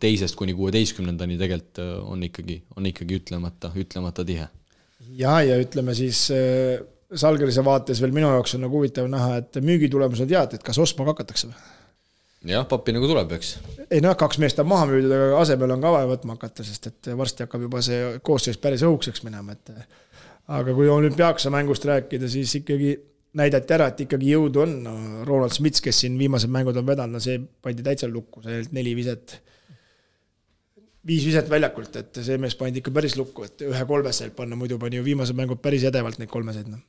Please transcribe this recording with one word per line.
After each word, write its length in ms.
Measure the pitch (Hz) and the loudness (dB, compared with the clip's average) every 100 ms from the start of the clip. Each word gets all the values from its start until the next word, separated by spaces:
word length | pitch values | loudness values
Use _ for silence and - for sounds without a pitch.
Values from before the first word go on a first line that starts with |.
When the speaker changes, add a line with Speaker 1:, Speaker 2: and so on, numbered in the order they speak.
Speaker 1:
teisest 340 | 110 107 90 - | 0 2 -2 -4
kuni 160 | 95 90 | -4 -2
kuueteistkümnendani 800 | 95 107 110 - 90 87 90 87 | 0 0 0 -2 -6 -4 -4 -2
tegelikult, 400 | 95 87 - - 87 | -2 -4 -8 -10 -8
äh, 100 | 90 98 | -8 -8
on 140 | 92 87 | -8 -8
ikkagi, 300 | - 85 82 - - | -8 -12 -12 -12 -6
on 140 | 95 | -6
ikkagi 300 | - 87 95 | -6 -4 -6
ütlemata, 500 | - 87 87 87 85 90 | -6 -6 -6 -8 -10 -8
ütlemata 480 | 90 92 90 87 90 | -8 -6 -8 -6 -6
tihe. 220 | 85 78 - _ _ _ _ 120 127 | -6 -8 -14 _ _ _ _ -16 -2
Speaker 2:
Ja, 160 | 131 160 139 | 2 4 4
ja 100 | 123 | 4
ütleme 340 | 127 - 127 117 | 2 -2 -2 -2
siis, 300 | 127 117 - | 0 0 0
äh, 420 | 135 127 127 131 123 - _ - | 2 2 2 2 -2 -6 _ -14
Žalgirise 560 | 170 151 151 139 123 | 0 2 4 2 4
vaates 400 | 135 135 135 117 | 4 4 2 0
veel 80 | 127 | 0
minu 160 | 143 151 | 2 4
jaoks 240 | 127 120 127 | 4 2 -2
on 80 | 127 | -2
nagu 140 | 147 | 0
huvitav 260 | 139 131 127 | 0 -2 -2
näha, 320 | 131 123 123 | 0 0 -2
et 220 | - 135 | -4 -2
müügitulemused 640 | 143 175 147 139 131 120 131 | 2 4 4 4 2 2 2
head, 300 | 185 143 113 | 2 2 -2
et 80 | - | -2
kas 160 | 117 | 2
ostma 260 | 160 - 139 | 2 2 -2
ka 80 | 151 | -2
hakatakse 380 | 107 - 120 | -4 -6 -6
või? 120 | 120 - - _ _ _ _ _ _ 85 | -8 -20 -20 _ _ _ _ _ _ -4
Speaker 1:
Jah, 160 | 101 127 | -2 0
pappi 260 | 127 - 117 | -2 0 0
nagu 120 | 135 | 2
tuleb, 220 | 156 82 82 | 2 0 -4
eks. 140 | - - - - - | -8 -10 -14 -12 0
Speaker 2:
Ei, 100 | 160 | 2
noh, 100 | 170 185 | 4 4
kaks 220 | 147 - | 2 2
meest 200 | 147 139 | 0 2
on 60 | 151 | 2
maha 160 | 190 147 | 4 4
müüdud, 240 | 135 131 | 4 4
aga 280 | 135 135 143 | 4 4 6
asemel 320 | 160 131 127 | 4 4 2
on 80 | 127 | 2
ka 60 | 156 | 4
vaja 160 | 165 131 | 4 2
võtma 280 | 127 117 113 | -2 -6 -10
hakata, 260 | 113 - | -12 -12
sest 240 | 107 101 110 | -12 -12 -14
et 220 | - - 123 | -14 -8 -4
varsti 260 | 131 - | -4 -6
hakkab 220 | 120 120 120 | -8 -6 -6
juba 160 | 123 | -2
see 300 | 123 123 123 120 | -2 -2 -2 -4
koosseis 320 | - 139 - 107 | 0 0 0 -2
päris 220 | 143 131 165 | -2 2 4
õhukseks 360 | 156 - - 117 | 2 -2 -8 -10
minema, 260 | 107 101 | -12 -14
et, 220 | 104 - 110 - _ _ - - - - 143 | -16 -18 -20 -20 _ _ -20 -20 -20 -8 -4
aga 180 | 127 131 | 0 4
kui 120 | 143 | 6
olümpiaakse 640 | 147 151 147 170 - 139 | 6 4 4 2 2 0
mängust 320 | 143 143 139 143 | 0 0 0 2
rääkida, 420 | 143 - 131 127 | 0 0 -4 -4
siis 220 | 131 127 147 | -4 -2 -4
ikkagi 320 | 143 143 143 143 - _ _ 151 | -2 0 0 -2 -8 _ _ 0
näidati 400 | 147 135 - 160 | 2 2 4 4
ära, 140 | 143 | 4
et 80 | - 135 | 0 -2
ikkagi 240 | 139 135 | 0 4
jõudu 300 | 156 151 135 | 4 4 2
on. 80 | 160 139 117 | 2 0 -8
No, 80 | 110 110 110 117 | -10 -10 -8 0
Ronald 240 | 139 123 | 2 2
Smits, 300 | - 151 - | 2 0 0
kes 160 | 135 - | 0 0
siin 120 | 127 127 | 0 0
viimased 280 | 139 131 117 | 2 2 0
mängud 240 | 131 131 123 | 0 0 0
on 80 | 127 | 0
vedanud, 300 | 139 120 117 | 0 -2 -6
no 20 | |
see 160 | 117 127 | -4 -4
pandi 460 | 131 _ 131 120 | -6 _ -10 -6
täitsa 240 | 127 139 120 | -4 -4 -4
lukku, 320 | 117 - - 113 | -8 -12 -16 -10
see 160 | 117 113 | -8 -6
neli 220 | 131 123 120 | -6 -4 -4
viset, 400 | 120 117 - - _ _ _ - _ _ _ _ _ _ _ _ _ _ _ _ 160 | -4 -6 -12 -20 _ _ _ -20 _ _ _ _ _ _ _ _ _ _ _ _ -2
viis 180 | 160 147 | 0 2
viset 200 | 156 156 | 2 2
väljakult, 480 | 151 151 - 107 120 | 2 2 -2 -12 -12
et 220 | - - | -14 -10
see 160 | 120 131 | -4 -2
mees 160 | 131 - | -2 -4
pandi 240 | 131 127 | -4 -4
ikka 120 | 127 143 | -4 0
päris 200 | 151 127 | 0 -2
lukku, 240 | 131 - | -6 -10
et 220 | 101 - 143 | -16 -10 -6
ühe 160 | 127 131 | -4 0
kolmeseid 440 | 147 135 117 113 - | 0 0 -2 -6 -10
panna, 200 | 120 117 | -10 -8
muidu 240 | 123 120 | -6 -6
pani 200 | 120 123 | -6 -4
ju 40 | |
viimased 320 | 127 143 123 127 | -2 -2 -2 -2
mängud 240 | 131 120 | -4 -2
päris 200 | 147 139 131 | 0 2 2
edevalt 280 | 131 113 110 | 0 -2 -6
neid 120 | 113 | -8
kolmeseid, 400 | 117 113 107 107 | -8 -8 -8 -12
noh. 80 | 110 | -16